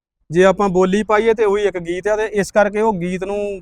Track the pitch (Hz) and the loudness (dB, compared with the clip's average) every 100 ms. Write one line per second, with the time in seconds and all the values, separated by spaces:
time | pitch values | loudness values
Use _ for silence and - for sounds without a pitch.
0 | _ _ - 165 190 190 202 180 185 202 | _ _ -2 4 4 4 0 2 2 0
1 | 214 214 226 226 208 208 196 180 170 180 | 2 2 2 2 2 2 0 -2 -6 -6
2 | 196 214 214 208 180 214 202 208 226 185 | -2 -2 -2 -4 0 2 2 0 -2 -2
3 | 180 185 190 208 202 190 | -4 -6 -6 -4 -6 -8